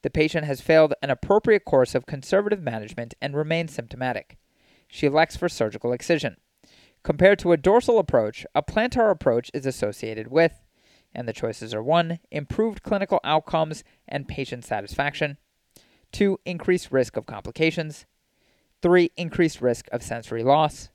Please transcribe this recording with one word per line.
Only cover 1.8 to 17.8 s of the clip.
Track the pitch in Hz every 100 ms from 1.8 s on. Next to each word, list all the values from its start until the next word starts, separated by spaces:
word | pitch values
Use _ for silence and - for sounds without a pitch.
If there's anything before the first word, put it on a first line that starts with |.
| 127
of | 127 -
conservative | 143 - 190 208 202
management | 143 110 107 - 120 -
and | 143 143
remains | 151 165 165
symptomatic. | - 117 127 127 120 - - _ _ _ _ _
She | - 147
elects | 147 160 -
for | 131
surgical | - 110 107 120
excision. | 123 - 160 131 - _ _ _ _ _ _
Compared | - 147 185 202
to | 175
a | 165
dorsal | 165 226 254 233
approach, | 165 123 107 - -
a | -
plantar | - 220 247 262 220
approach | 170 135 117 -
is | 147 135
associated | 123 104 101 113 110 113
with, | 139 165 - _ _ _ _ _
and | - 120
the |
choices | 110 113 107 110
are | 110
one, | 120 170 165 170 _
improved | 147 143 - 220 202
clinical | - 202 196 190
outcomes | - 156 - 165 156 156 _ _ -
and | 143 139
patient | - 131 123
satisfaction, | - 107 101 - 143 - 151 143 _ _ _ _ _ _ _
two, | - 202 190
increased | - 175 - 180 -
risk | 131 123 -
of | -
complications, | 104 110 - 160 160